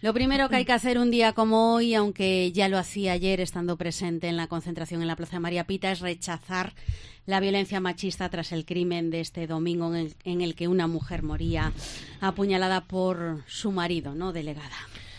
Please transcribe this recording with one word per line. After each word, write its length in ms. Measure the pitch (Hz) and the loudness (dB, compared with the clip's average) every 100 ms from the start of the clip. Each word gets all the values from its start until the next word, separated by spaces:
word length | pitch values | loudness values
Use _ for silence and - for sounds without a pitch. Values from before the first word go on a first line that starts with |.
Lo 100 | 208 | 2
primero 380 | 220 262 277 269 | 2 2 4 4
que 60 | 262 | 2
hay 100 | 247 | 4
que 80 | |
hacer 240 | 240 247 247 | 2 4 4
un 140 | 240 | 4
día 220 | 233 226 | 6 4
como 420 | 220 220 220 226 233 | 4 4 6 6 6
hoy, 180 | 233 | 4
aunque 580 | 220 208 190 190 185 180 | 4 2 2 2 4 2
ya 160 | 175 196 | 2 2
lo 120 | 190 | 2
hacía 340 | 180 208 196 | -2 -2 0
ayer 260 | 180 190 190 | 2 2 0
estando 380 | 180 180 175 170 | 0 -2 -4 -2
presente 500 | 175 - 180 165 170 | -4 -4 -4 -2 -2
en 80 | 170 | -2
la 120 | 165 | -2
concentración 540 | 170 175 170 160 170 | -4 -6 -8 -6 -4
en 40 | 165 | -2
la 80 | 165 | -4
Plaza 240 | 170 180 | -6 -4
María 260 | 170 175 170 | -2 -2 -2
Pita, 260 | 190 190 | -2 -2
es 80 | 185 | -2
rechazar 760 | 180 175 - 165 - 185 190 - - - - - - | -4 -6 -6 -8 -4 -4 -4 -6 -6 -6 -8 -16 0
la 120 | 190 | 2
violencia 400 | 196 196 190 202 | 4 2 0 0
machista 480 | 185 175 196 - 185 | -2 -2 -4 -4 -4
tras 220 | 180 165 | -4 -4
el 140 | 165 160 | -6 -2
crimen 460 | 180 180 175 165 | 0 0 0 0
de 100 | 165 | -2
este 240 | 160 - 165 | -4 -6 -4
domingo 480 | 160 170 170 165 | -2 0 0 0
en 20 | 170 | -2
el, 200 | 156 - | -4 -6
en 180 | 180 175 | -4 -2
el 140 | 175 160 | -2 -2
que 120 | 170 | 2
una 200 | 185 165 | 2 2
mujer 340 | 165 - - | 0 -4 -4
moría 500 | 156 156 165 160 156 - - - - - | -2 -2 0 0 0 -2 -8 -12 -14 -4
apuñalada 600 | 190 190 202 185 185 185 185 | -4 0 2 2 2 0 0
por 580 | 185 185 175 170 156 131 | 0 0 0 -4 -6 -8
su 240 | - 208 | -6 -2
marido, 440 | 190 170 175 143 147 | 0 0 -2 -4 -6
¿no, 180 | 185 | -4
delegada? 420 | 170 151 147 135 - - - - | -4 -6 -8 -10 -14 -14 -14 -16